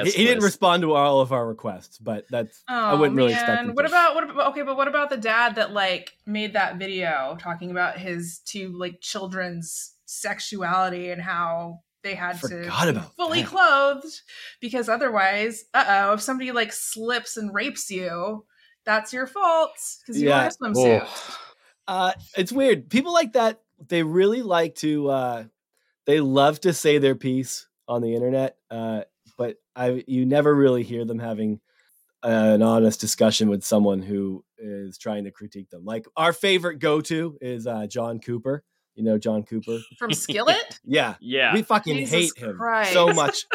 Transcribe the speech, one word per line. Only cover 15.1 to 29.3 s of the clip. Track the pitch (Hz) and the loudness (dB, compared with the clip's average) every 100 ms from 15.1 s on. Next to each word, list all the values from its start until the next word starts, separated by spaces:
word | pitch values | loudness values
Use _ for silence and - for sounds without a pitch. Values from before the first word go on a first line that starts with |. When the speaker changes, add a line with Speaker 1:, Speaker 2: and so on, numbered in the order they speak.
| 214 190 202 220 226 - | 2 2 2 -2 -6 -2
Speaker 3:
uh-oh, | 254 202 196 196 | 0 4 4 4
if | 208 | 0
somebody, | 208 262 254 | -2 -4 -2
like, | 240 214 | -2 -2
slips | - - 220 226 240 233 226 | -4 -8 -6 -4 -4 -4 -8
and | 208 | -6
rapes | 202 269 - - | -4 -4 -6 -8
you, | 185 180 170 190 214 - _ _ _ - | -6 -6 -4 -6 -8 -14 _ _ _ -2
that's | 214 214 | -2 -2
your | 254 262 | -8 -8
fault | - 370 330 311 - - - - | 0 2 2 0 -4 -12 -12 -8
'cause | 240 | 0
you | 202 | 4
Speaker 2:
Yeah. | 139 | 4
Speaker 3:
wear | 127 | 2
a | |
swimsuit. | - 113 110 127 110 - | -2 -2 4 6 6 2
Speaker 1:
Oh. | - - - - _ _ _ - | -10 -14 -16 -18 _ _ _ -6
Speaker 2:
Uh, | 185 185 180 - 196 | -2 0 -2 -6 -4
it's | 185 | -2
weird. | 262 269 175 - | 2 4 2 2
People | 240 330 | 0 2
like | 339 254 | 2 2
that, | 247 226 220 _ _ 233 | 2 2 -2 _ _ -4
they | 170 | 0
really | 156 175 196 240 | 2 4 4 2
like | 226 170 160 - | 0 0 0 -2
to, | 151 151 139 | -2 0 0
uh, | 135 123 117 113 _ _ _ _ _ - | 0 -2 -6 -10 _ _ _ _ _ 2
they | 151 | 2
love | 139 135 143 151 | 4 4 4 4
to | 185 | 0
say | 151 156 147 | 2 4 4
their | 139 127 | 4 2
piece | 135 127 127 - - _ - | -2 -2 -4 -10 -14 _ -6
on | 120 | -4
the | 117 117 | -2 0
internet, | 123 131 131 - _ | 0 0 -2 -6 _
uh, | 117 113 110 - _ _ | -8 -6 -6 -8 _ _